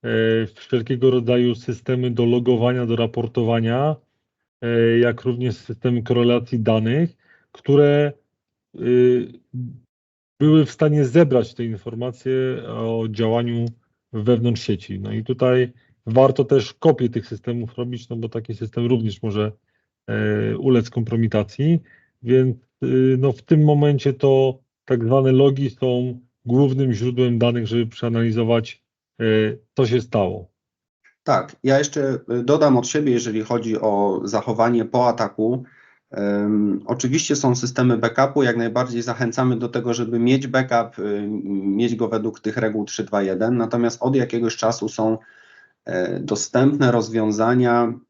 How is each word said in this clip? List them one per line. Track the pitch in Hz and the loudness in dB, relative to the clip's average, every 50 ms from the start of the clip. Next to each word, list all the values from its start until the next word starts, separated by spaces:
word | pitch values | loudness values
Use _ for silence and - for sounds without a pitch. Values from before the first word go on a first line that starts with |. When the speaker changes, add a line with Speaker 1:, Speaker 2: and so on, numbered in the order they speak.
| - | -4
Speaker 1:
e, | 117 113 113 113 113 113 113 113 | -2 -2 0 2 2 2 0 -2
wszelkiego | 98 _ - - - - 123 113 117 135 120 127 131 | -4 _ -20 -8 -4 -2 -2 -2 -2 -2 2 2 2
rodzaju | 127 127 117 117 123 123 123 123 117 | 2 2 2 2 2 2 2 2 0
systemy | 113 - - 117 - _ - 127 123 123 123 | -2 -6 -10 -10 -8 _ -4 -2 -2 -2 -2
do | 117 117 120 | 0 0 2
logowania, | 117 120 123 120 127 123 117 117 123 127 127 123 | 2 2 2 2 2 2 2 2 0 0 0 0
do | 113 117 | -2 0
raportowania, | 113 117 117 - 120 113 113 - 123 117 110 117 117 113 113 117 127 143 151 156 151 _ _ _ _ _ _ _ _ _ _ _ _ | 0 0 -2 -2 -4 -6 -4 -2 -2 0 0 0 0 0 0 0 0 0 -2 -2 -4 _ _ _ _ _ _ _ _ _ _ _ _
e, | - 117 117 117 117 117 117 120 | -4 -2 2 2 4 4 4 4
jak | 120 120 117 117 | 4 2 2 -2
również | - 127 120 120 127 123 107 | -4 -4 -4 -2 -4 -4 -4
systemy | - - - 120 - - 127 120 120 | -6 -10 -14 -14 -4 -2 0 0 0
korelacji | 113 - 123 120 120 120 120 120 120 - - 117 | 0 0 2 2 4 4 2 2 0 -2 -4 -2
danych, | 110 120 113 110 110 113 123 147 170 170 - _ _ _ _ _ _ _ | 2 2 2 2 2 0 0 0 0 -2 -4 _ _ _ _ _ _ _
które, | _ - _ - 139 143 147 143 147 147 147 143 143 _ _ _ _ _ _ _ _ _ _ _ _ 123 | _ -10 _ 2 4 6 6 6 4 2 0 0 -4 _ _ _ _ _ _ _ _ _ _ _ _ -6
y, | 120 120 123 123 123 123 123 123 - - - - _ _ - 127 123 117 - - _ _ _ _ _ _ _ _ _ _ _ _ | -2 2 4 4 6 4 4 2 -2 -6 -12 -20 _ _ -12 -10 -10 -10 -14 -18 _ _ _ _ _ _ _ _ _ _ _ _
były | 143 151 156 160 147 | 4 6 6 6 4
w | - | 2
stanie | - - 156 151 147 151 143 | 0 0 2 2 4 2 2
zebrać | 123 117 165 175 143 131 123 113 117 - | 4 4 4 4 6 4 0 0 0 -6
te | - 120 | -8 -8
informacje | 117 110 98 _ 117 113 113 123 127 120 - - 131 131 131 131 131 127 127 117 107 | -8 -8 -10 _ -12 -10 -8 -8 -8 -8 -8 -6 -4 -2 -2 -2 -4 -4 -8 -10 -10
o | 110 113 113 113 113 113 113 113 | -8 -6 -6 -4 -4 -4 -4 -6
działaniu | 107 107 113 110 113 117 120 120 117 117 117 117 117 _ _ _ _ _ _ _ | -4 -2 0 0 2 0 0 -2 -2 -4 -4 -6 -8 _ _ _ _ _ _ _
wewnątrz | - 110 104 120 123 113 117 120 113 - | -10 -4 0 2 2 2 2 0 -2 -2
sieci. | - - 104 92 - - 95 95 | -2 -4 -6 -6 -6 -12 -12 -10
No | 98 104 | -10 -8
i | 107 110 110 | -8 -8 -6
tutaj | - 127 - 131 127 127 127 127 123 - _ _ _ _ _ _ | -6 -4 0 2 2 2 2 0 -2 -6 _ _ _ _ _ _
warto | 113 113 131 131 131 - - 135 | 0 4 6 6 6 4 2 0
też | - 143 135 113 - - | 2 2 0 0 -2 -12
kopię | _ - 165 151 - 127 117 | _ 2 2 2 2 0 -2
tych | 117 120 107 | -2 -4 -8
systemów | - 117 101 _ - 120 120 113 113 - - | -8 -14 -12 _ -8 -6 -6 -8 -10 -8 -10
robić, | 123 123 123 117 - _ | -8 -8 -8 -12 -12 _
no | 120 | -10
bo | 117 113 113 | -8 -8 -8
taki | - 117 110 - 113 | -8 -10 -10 -10 -10
system | 107 117 107 - 120 120 | -10 -10 -8 -6 -4 0
również | 120 127 117 113 107 101 - | 0 0 0 0 -4 -6 -4
może, | - 110 101 107 107 107 107 _ _ _ _ _ _ _ _ _ _ - | -6 -4 -2 -2 -2 -4 -4 _ _ _ _ _ _ _ _ _ _ -6
e, | 110 107 107 107 107 104 110 107 110 107 | -4 -2 0 0 0 0 -2 -2 -4 -2
ulec | - 131 127 120 113 117 | 2 4 4 4 2 0
kompromitacji, | - 120 113 113 120 113 113 110 - 107 101 - - - 139 156 170 160 - _ _ _ _ _ _ _ | -4 -6 -4 -2 -2 0 0 0 0 0 -2 -2 -4 -2 0 2 2 0 -2 _ _ _ _ _ _ _
więc, | - 117 123 131 131 127 120 - _ _ _ _ 139 | -2 2 4 4 4 2 -2 -6 _ _ _ _ -4
y, | 131 131 131 131 131 131 131 | 0 2 2 4 4 2 2
no, | 131 139 | 2 0
w | 120 - | -2 -2
tym | _ _ 170 151 151 | _ _ 4 4 6
momencie | 151 151 147 147 147 143 131 - 143 | 4 4 4 4 2 2 2 0 -2
to | 131 127 - 139 135 135 135 131 131 131 _ _ _ _ _ | -2 2 2 4 4 4 4 2 0 -4 _ _ _ _ _
tak | - 127 120 113 | -2 -2 0 2
zwane | 113 127 135 135 131 | 2 2 4 4 4
logi | 131 131 139 139 135 135 139 127 | 6 6 6 4 4 0 -4 -6
są | - _ 131 127 123 123 123 127 123 123 _ _ _ _ _ | -4 _ -2 -2 0 -2 -2 -4 -8 -12 _ _ _ _ _
głównym | 120 120 131 143 135 131 131 139 131 | 0 2 2 4 2 2 0 0 -2
źródłem | 117 101 117 127 123 123 127 123 120 113 | -2 -2 -2 -4 0 0 0 0 2 2
danych, | 120 120 120 120 113 | 2 2 0 0 -4
żeby | 107 113 120 117 | -2 -2 -2 -2
przeanalizować, | 113 - - - 117 117 117 117 117 107 117 117 110 117 117 113 - - _ _ _ _ _ _ _ _ _ | -2 -6 -8 -6 -4 -2 0 0 0 0 0 0 2 2 0 0 -4 -14 _ _ _ _ _ _ _ _ _
e, | 117 110 110 110 110 107 - - _ _ _ | 0 0 2 2 2 0 -4 -8 _ _ _
co | - 135 | -2 0
się | 110 120 127 | 2 0 -2
stało. | 113 - - 110 98 92 95 98 92 _ _ _ _ _ _ _ _ _ _ _ _ _ _ _ _ - | -2 -2 -2 0 0 0 -4 -8 -12 _ _ _ _ _ _ _ _ _ _ _ _ _ _ _ _ 0
Speaker 2:
Tak, | 131 95 - - - _ | 0 0 0 -6 -16 _
ja | - 131 135 139 | 0 2 2 2
jeszcze, | 147 143 - 151 139 135 131 - - - 117 123 | 2 -2 -4 -4 -4 -2 -4 -6 -6 -6 -6 -4
y, | 120 | 0
dodam | 123 147 156 151 143 131 | 2 2 4 4 4 4
od | 123 120 | 4 2
siebie, | - - 151 147 135 | 0 -4 -2 0 2
jeżeli | 123 120 110 117 107 110 | 0 0 -2 -2 -4 -6
chodzi | 107 - 120 117 110 113 107 - | -4 -4 -4 -4 -2 -4 -4 -2
o | 107 107 101 101 101 101 95 - - | -2 -2 0 0 0 0 -2 -4 -4
zachowanie | 101 101 107 - - 113 110 113 120 120 117 113 | -4 -4 -4 -4 -4 -2 0 0 2 2 0 -2
po | 117 - 123 123 123 | -2 0 0 2 2
ataku. | 117 - 110 104 - - 110 113 123 131 131 - _ _ _ _ _ _ _ _ | 0 0 -4 -6 -4 -4 -2 -2 -2 -4 -8 -14 _ _ _ _ _ _ _ _
Em, | - - 104 101 101 104 104 104 107 104 104 104 95 - - | -8 -6 -4 -2 -2 -2 -2 0 0 0 0 0 -2 -4 -4
oczywiście | - 120 131 123 120 135 160 - - 147 | -6 -4 -4 -2 -2 -2 -2 -2 -2 -4
są | 139 - 147 123 | 0 0 0 0
systemy | 123 123 123 127 - 123 127 120 113 | 0 -4 -6 -4 0 0 0 0 0
backupu, | 113 113 - - 135 135 135 147 | -2 -2 0 0 -2 0 0 0
jak | 135 120 113 | 0 0 0
najbardziej | 117 117 117 107 123 127 127 120 117 | -2 -4 -2 -2 -4 -4 -4 -6 -8
zachęcamy | 113 123 117 110 127 117 110 - 127 127 127 | -6 -8 -6 -4 -4 -4 -2 -2 0 0 0
do | 113 127 117 | -2 -4 -6
tego, | - 120 117 123 117 | -6 -6 -4 -4 -4
żeby | 117 120 110 120 117 | -4 -4 -4 -2 0
mieć | 117 123 131 135 135 | 2 2 2 0 0
backup, | 131 123 131 131 127 120 117 113 117 _ - | -2 -2 -2 -2 0 0 -2 -2 -2 _ -10
y, | 98 104 104 101 104 101 107 104 - | -6 -6 -4 -4 -6 -6 -6 -8 -6
mieć | 95 101 98 95 101 98 104 120 120 120 | -6 -6 -4 -2 -2 -2 0 0 -2 0
go | 107 117 104 | -2 -4 -2
według | 113 110 107 113 110 - | -2 -4 -4 -6 -8 -6
tych | _ 107 107 | _ -6 -4
reguł | 123 110 110 104 110 104 | -2 -4 -2 -2 -4 -6
trzy | - - - 107 | -6 -8 -8 -8
dwa | 95 107 101 | -4 -2 -2
jeden, | 98 95 92 90 104 117 123 | -2 -2 -2 -2 0 0 0
natomiast | 120 117 113 - 120 120 117 117 - | 0 -2 -2 -2 0 -2 -2 -2 -2
od | - 131 135 | -2 0 0
jakiegoś | 135 123 123 - 117 117 113 - | 0 0 0 -2 -2 -2 -2 -4
czasu | - - 110 117 - 107 107 | -2 -2 -2 -2 -2 -6 -8
są, | - - 110 113 113 110 _ _ _ _ _ _ _ _ _ _ _ _ _ | -4 -2 -2 -2 -2 -4 _ _ _ _ _ _ _ _ _ _ _ _ _
e, | - 87 92 90 90 90 92 | -8 -6 -4 -4 -4 -6 -8
dostępne | 95 101 107 104 - - - 120 131 139 143 143 139 123 | -4 -4 -4 -4 -6 -2 0 2 2 2 2 2 2 2
rozwiązania | 120 117 107 107 113 113 107 107 104 104 110 117 123 127 123 123 120 120 120 117 120 117 _ | 2 2 -2 -2 -2 -2 -2 -2 0 0 0 2 2 2 2 2 2 2 0 0 -4 -8 _